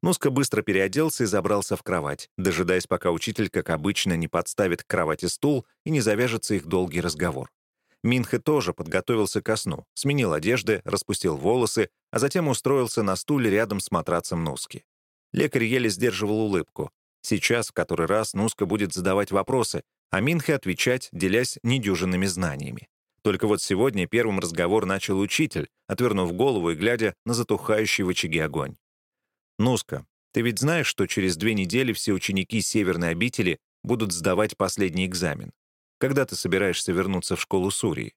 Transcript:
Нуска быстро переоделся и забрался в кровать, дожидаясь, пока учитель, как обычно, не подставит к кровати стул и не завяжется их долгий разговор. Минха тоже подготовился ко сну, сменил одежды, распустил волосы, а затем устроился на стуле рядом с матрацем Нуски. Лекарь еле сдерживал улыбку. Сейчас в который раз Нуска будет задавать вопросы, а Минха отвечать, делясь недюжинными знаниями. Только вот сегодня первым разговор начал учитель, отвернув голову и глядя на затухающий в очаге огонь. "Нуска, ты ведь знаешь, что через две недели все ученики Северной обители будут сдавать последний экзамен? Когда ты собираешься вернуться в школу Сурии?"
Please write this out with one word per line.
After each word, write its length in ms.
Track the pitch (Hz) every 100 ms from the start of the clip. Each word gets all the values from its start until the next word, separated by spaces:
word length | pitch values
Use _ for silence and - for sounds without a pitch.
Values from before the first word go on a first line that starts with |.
| 170
Нуска 240 | 180 143
быстро 320 | 123 135 110
переоделся 600 | 104 95 95 120 160 -
и 20 | 117
забрался 500 | 98 92 104 98 98
в 60 |
кровать, 480 | - 92 71 73 - -
дожидаясь, 480 | 95 80 90 92 -
пока 240 | 90 90
учитель, 400 | 85 - 110 101
как 220 | - -
обычно, 440 | 80 80 101 - 85
не 120 | 82
подставит 560 | 85 - - 98 87
к 40 | -
кровати 380 | 87 80 78 87
стул 400 | - 143 143 - _
и 60 | -
не 100 | 156
завяжется 540 | 110 104 123 113 -
их 140 | 101 80
долгий 340 | 92 90 76
разговор. 500 | 87 76 87 67 - _ _ _ _ _
Минха 360 | 113 127 117 120
тоже 320 | - 151 90
подготовился 680 | 82 80 95 - 117 101 107
ко 140 | - 110
сну, 320 | - 71 - -
сменил 380 | 139 143 113
одежды, 480 | 78 82 123 95 101 -
распустил 520 | 98 - 101 92 73
волосы, 520 | 76 123 113 - 101 _ _
а 80 | -
затем 280 | 139 185 156
устроился 540 | 123 - 139 120 -
на 140 | 104 95
стуле 340 | - 147 113
рядом 300 | 98 110 101
с 100 | -
матрацем 540 | 87 80 85 - 87
Нуски. 400 | 80 67 - - _ _ _ _ _
Лекарь 300 | - 147 135
еле 260 | 113 127 117
сдерживал 520 | 92 120 95 104 107
улыбку. 500 | 107 95 76 - 73 _ _ _
Сейчас 480 | - 104 - 117 110
в 40 |
который 320 | - 80 82 82
раз 300 | 104 107 95
Нуска 320 | 110 - 95
будет 260 | 104 101
задавать 380 | 85 92 95 101
вопросы, 500 | 98 95 135 87 80 - _ _
а 80 | 92
Минха 340 | 120 170 143
отвечать, 560 | 143 - 87 - 127 -
делясь 440 | 87 92 104 123 -
недюжинными 640 | 117 131 104 90 92 90 95
знаниями. 640 | 90 90 69 - 58 - _ _ _
Только 240 | - 95 107
вот 160 | 104
сегодня 420 | - 95 127 104 87
первым 340 | 113 113 95
разговор 460 | 90 82 87 107 95
начал 340 | 95 - 95
учитель, 480 | 101 - 156 90 71 _ _
отвернув 440 | 95 123 101 90
голову 360 | 87 135 113 85
и 60 | 80
глядя 400 | 104 120 110 - -
на 80 |
затухающий 680 | 117 117 104 - 107 110 -
в 60 | 92
очаге 340 | 90 87 80
огонь. 320 | 78 73 67 - _ _ _ _ _ _ _ _
"Нуска, 480 | 113 117 - 69 - _ _
ты 80 | -
ведь 180 | 120 104
знаешь, 280 | 135 170 135
что 200 | - 98
через 300 | - 95 80
две 160 | 107
недели 400 | 107 92 110 131
все 180 | 110 -
ученики 480 | 95 - 95 90 113
Северной 500 | 92 110 95 85 85
обители 480 | 82 120 - 92 76 _ _
будут 280 | - 117 107
сдавать 460 | 87 82 92 107 -
последний 480 | 95 - 95 82 92
экзамен? 460 | 90 87 71 50 - _ _ _ _
Когда 280 | 131 139 131
ты 100 | 95
собираешься 560 | 92 92 98 87 -
вернуться 440 | 90 95 92 - 92
в 60 |
школу 300 | - 98 92
Сурии?" 420 | - 110 69 52